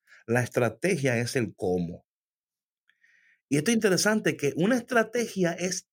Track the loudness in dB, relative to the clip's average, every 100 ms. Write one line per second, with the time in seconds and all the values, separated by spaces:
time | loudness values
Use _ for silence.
0 | _ -14 -2 0 0 0 0 0 -2 0
1 | 0 -2 -2 -2 -4 -4 -2 -2 -2 -8
2 | _ _ _ _ _ _ _ _ _ _
3 | _ _ _ _ -4 0 2 2 4 4
4 | 2 2 0 0 -2 0 2 0 0 0
5 | 0 -2 -4 0 0 0 -4 -6 -10